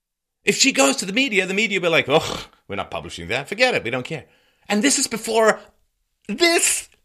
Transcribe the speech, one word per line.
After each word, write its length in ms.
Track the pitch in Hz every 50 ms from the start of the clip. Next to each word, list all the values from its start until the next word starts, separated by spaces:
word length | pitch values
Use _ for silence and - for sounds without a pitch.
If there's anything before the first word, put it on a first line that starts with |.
| _ _ _ _ _ _ _ _ -
If 120 | - 208
she 160 | - - 269
goes 240 | 220 262 269 277 262 -
to 80 | -
the 80 | 180 190
media, 320 | 247 269 277 214 185 185
the 80 | 180 190
media 260 | 202 226 214 202 185
will 80 | 170 170
be 40 |
like, 180 | 165 147 120 -
"Ugh, 360 | 143 160 - - - - - - _ _ _ -
we're 100 | 98 98
not 120 | 90 -
publishing 380 | - 85 76 85 - - 85 87
that. 200 | 110 127 143 -
Forget 280 | 202 208 254 254 214
it. 80 | 135 87
We 80 | 113
don't 140 | 120 127 120
care." 200 | - 160 143 - _ _ _ _ _ _ _ _ -
And 140 | 202 208 208
this 140 | 285 - -
is 100 | 269 -
before 520 | - 214 - 233 220 226 220 214 - - - - _ _ _ _ _ _ _ _ _ _ _ -
this, 640 | 202 254 339 339 330 349 349 - - - - - _ _ _